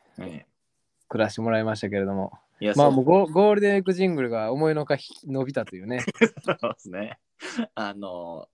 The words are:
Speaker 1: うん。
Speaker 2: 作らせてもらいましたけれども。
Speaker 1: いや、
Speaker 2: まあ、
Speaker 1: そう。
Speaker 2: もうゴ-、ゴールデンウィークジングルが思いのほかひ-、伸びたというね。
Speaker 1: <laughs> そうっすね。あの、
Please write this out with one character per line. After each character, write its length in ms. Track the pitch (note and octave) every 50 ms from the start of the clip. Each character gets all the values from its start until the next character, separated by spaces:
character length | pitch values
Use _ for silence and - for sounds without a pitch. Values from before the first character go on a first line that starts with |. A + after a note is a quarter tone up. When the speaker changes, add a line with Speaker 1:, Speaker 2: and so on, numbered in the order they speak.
| _ _ _ -
Speaker 1:
う 60 | F#2
ん。 200 | F#2 D#2 D2 - _ _ _ _ _ _ _ _ _ _ _ _
Speaker 2:
作 120 | - - G#2+
ら 140 | G#2+ G#2
せ 60 | - -
て 40 |
も 80 | A2+ A#2
ら 80 | A2+ A2
い 60 | A2
ま 120 | A2 A2
し 40 | G#2+
た 100 | - G2
け 60 | G2+
れ 100 | G2 G2
ど 80 | G2 G2
も。 200 | G2 F#2+ - - - _ _ _ -
Speaker 1:
い 60 | G#2
や、 100 | G#2 G#2
Speaker 2:
ま 100 | C#3+ C#3+
あ、 60 | C#3+
Speaker 1:
そ 20 | C3+
う。 40 | C3
Speaker 2:
も 40 |
う 20 | B2+
ゴ-、 220 | D3 F3+ G3 G3
ゴ 240 | D#3 D#3 F3 G3+ G#3
ー 60 | G#3
ル 60 | G3+
デ 100 | G3+ G3+
ン 60 | G3+ G3
ウ 20 |
ィ 20 |
ー 20 | F#3
ク 100 | F#3 F#3
ジ 120 | F3+ F#3+
ン 80 | F#3 E3+
グ 80 | C#3+
ル 80 | B2+ A#2
が 220 | A#2 A2+ G#2+ A2
思 180 | B2+ C#3+ D#3+ D#3
い 60 | D#3
の 60 | D3+
ほ 40 | C#3+
か 100 | - D3
ひ-、 160 | C#3 - - - - -
伸 180 | D3 C3+ C3+ C3
び 100 | C3 C#3
た 120 | C3 A2
と 100 | - -
い 60 | F#2
う 60 | F#2+ A2
ね。 140 | B2 B2 A#2+ - - -
Speaker 1:
<laughs> 240 | A3+ A3 - D#3 -
そ 60 | -
う 60 | D#3+ - - -
っ 40 | - _
す 140 | - G2
ね。 260 | F2+ F#2+ G#2 A2 - _ _ _ _ _ - - - A#3+ A3+ - -
あ 220 | - G#2+ G2+ G2+
の、 520 | G2+ G2+ F#2+ F2+ F2 E2+ E2+ E2+ - - _